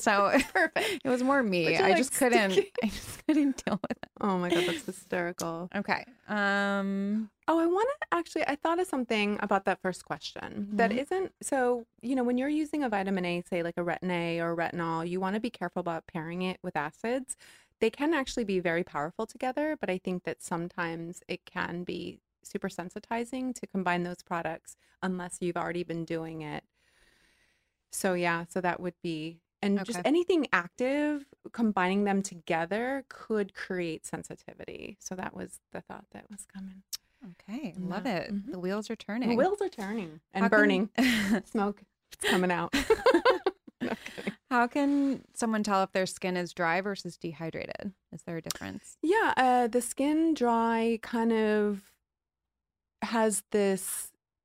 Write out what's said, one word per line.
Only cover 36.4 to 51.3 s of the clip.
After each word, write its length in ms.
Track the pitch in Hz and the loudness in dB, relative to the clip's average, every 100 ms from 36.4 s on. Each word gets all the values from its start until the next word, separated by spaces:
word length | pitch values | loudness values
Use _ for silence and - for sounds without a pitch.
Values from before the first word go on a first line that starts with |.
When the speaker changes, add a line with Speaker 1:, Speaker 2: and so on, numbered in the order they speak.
| - | -18
Speaker 2:
coming. 380 | 196 190 190 - - _ _ 220 175 | -16 -16 -16 -16 -18 _ _ -20 -20
Speaker 1:
Okay, 340 | - 233 269 190 | -14 -10 -8 -6
Speaker 2:
Yeah. 100 | 180 | -4
Speaker 1:
love 120 | 185 262 | -4 -2
it. 260 | 180 - | -4 -4
Speaker 2:
Mm-hmm. 180 | 202 202 | -6 -6
Speaker 1:
The 80 | 185 | -6
wheels 320 | 180 202 214 | -4 -4 -4
are 40 | |
Speaker 2:
The 100 | 226 | -10
Speaker 1:
turning. 320 | - 214 254 233 | -6 -2 2 4
Speaker 2:
wheels 240 | 339 403 | 4 2
are 80 | 381 | -4
turning 520 | - 196 226 170 156 _ | -4 -6 -6 -6 -10 _
and 100 | 190 | 2
Speaker 1:
How 40 | 196 | 6
can 100 | 214 | 8
Speaker 2:
burning. 320 | 208 185 202 - | 8 6 2 2
Speaker 1:
<laughs> 480 | 254 226 202 220 | 4 4 2 0
Speaker 2:
Smoke, 380 | - 226 202 202 - _ - | 0 0 0 -2 -12 _ -20
it's 120 | - 403 | -6 2
coming 220 | 190 180 | 2 4
out. 240 | 175 170 285 | 2 0 0
<laughs> 40 | 269 440 494 349 466 370 - - - - | 2 4 6 6 6 4 0 -6 -16 -8
No 80 | - - - | -6 -6 -8
kidding. 180 | - - - - | -10 -10 -10 -2
Speaker 1:
How 200 | 247 240 | 2 2
can 560 | 294 285 285 277 262 - | 2 2 4 2 0 -6
someone 300 | - 233 220 | -4 0 0
tell 180 | 208 196 | 2 2
if 80 | 190 | 2
their 160 | 190 185 | 0 -2
skin 300 | - 185 180 | -2 -2 -2
is 160 | 175 | -2
dry 280 | - 170 175 | -2 0 0
versus 360 | 196 196 175 - | -2 -6 -8 -8
dehydrated? 760 | 170 151 165 160 - - 202 - - | -10 -8 -8 -6 -8 -8 -10 -10 -16
Is 100 | 160 | -16
there 140 | - 165 | -10 -8
a 40 | |
difference? 560 | - - 196 202 - - | -8 -10 -8 -12 -14 -4
Speaker 2:
Yeah, 320 | 311 427 330 - | 2 4 4 4
uh, 300 | 254 247 240 | 4 6 4
the 140 | 240 | 2
skin 520 | - - 277 311 330 | -2 -2 0 2 2
dry 640 | 311 240 226 226 226 226 226 | 2 2 4 2 2 2 0
kind 300 | - 233 226 | -2 0 2